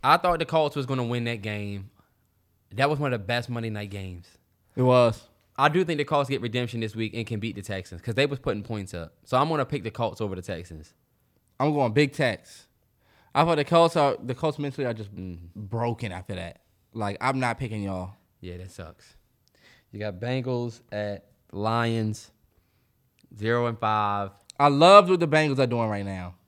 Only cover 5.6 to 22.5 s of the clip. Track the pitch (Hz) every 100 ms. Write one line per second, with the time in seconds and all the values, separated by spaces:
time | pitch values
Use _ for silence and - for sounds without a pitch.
5.6 | 147 156 175 151 147 151 135 135 113 120
6.6 | 120 117 110 110 110 113 110 110 113 98
7.6 | 95 98 90 87 - 113 143 135 - 104
8.6 | 98 110 98 90 82 _ - 127 151 156
9.6 | 131 143 104 - 113 92 107 92 90 87
10.6 | 87 80 78 _ _ _ _ _ _ _
11.6 | 143 147 127 110 143 - 131 98 - -
12.6 | _ _ _ _ _ _ _ - 165 160
13.6 | 143 170 165 165 143 - 123 127 160 143
14.6 | 143 135 131 110 104 101 92 87 85 101
15.6 | 101 113 117 117 113 90 90 92 87 -
16.6 | _ _ _ 117 104 101 131 135 123 113
17.6 | 127 107 98 92 92 98 _ _ 92 87
18.6 | 92 - 82 78 - _ _ _ _ _
19.6 | _ _ _ 104 104 90 120 131 127 123
20.6 | 120 107 _ 104 104 101 _ _ _ 98
21.6 | 107 117 117 113 110 107 - _ _